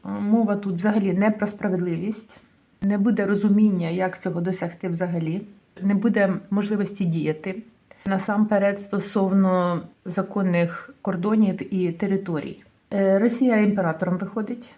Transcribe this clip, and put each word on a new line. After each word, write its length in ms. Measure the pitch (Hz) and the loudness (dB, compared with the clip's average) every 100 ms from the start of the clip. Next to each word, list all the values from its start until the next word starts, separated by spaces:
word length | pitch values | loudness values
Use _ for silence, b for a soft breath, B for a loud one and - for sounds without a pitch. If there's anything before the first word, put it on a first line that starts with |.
мова 520 | 190 202 208 226 208 202 | -6 -4 2 2 2 -2
тут 200 | 202 170 | -4 -2
взагалі 360 | 208 214 196 | 0 2 0
не 180 | 180 208 | 2 2
про 160 | 214 208 | 0 -6
справедливість, 920 | - 208 180 180 160 196 214 - - _ _ _ _ | -4 -4 -2 -2 -4 -4 -8 -14 -20 _ _ _ _
не 160 | 196 202 | -2 2
буде 280 | 208 208 202 | 2 2 0
розуміння, 600 | 202 208 202 214 180 170 | 2 4 4 4 2 -2
як 340 | 175 185 185 | -2 -2 -4
цього 180 | 190 170 | -6 -4
досягти 480 | 175 180 175 - 185 | -4 -4 -6 -6 -6
взагалі, 540 | 170 180 170 160 185 214 - _ - | -4 -2 -2 -2 -4 -8 -20 _ -4
не 120 | 196 | 0
буде 400 | 202 233 208 196 180 - | 2 2 2 2 0 -2
можливості 540 | 196 208 214 196 - | -2 0 -2 -2 -2
діяти. 580 | 180 165 151 156 190 196 - _ _ B 196 | -2 0 -2 -4 -8 -10 -14 _ _ B -4
Насамперед, 760 | 190 196 208 214 208 202 202 | -2 0 0 2 4 2 -2
стосовно 1000 | - 202 196 214 190 196 190 185 175 170 - _ | -4 -6 -2 0 2 4 4 4 2 -2 -6 _
законних 840 | 185 175 190 202 185 175 170 - - - | -6 -6 -4 -2 2 2 0 -4 -16 -8
кордонів 720 | - 180 202 220 208 175 - | -6 -2 0 4 2 2 -4
і 180 | 190 180 | -2 -2
територій. 720 | 170 196 190 190 156 - - _ _ _ | -2 -2 -2 -2 -6 -6 -14 _ _ _
Е, 240 | 202 196 196 | 0 4 4
Росія 380 | 233 233 254 214 | 2 2 2 4
імператором 600 | 208 196 175 160 180 175 | 4 2 0 0 -2 -2
виходить. 500 | 196 226 214 240 - | -4 -6 -6 -10 -14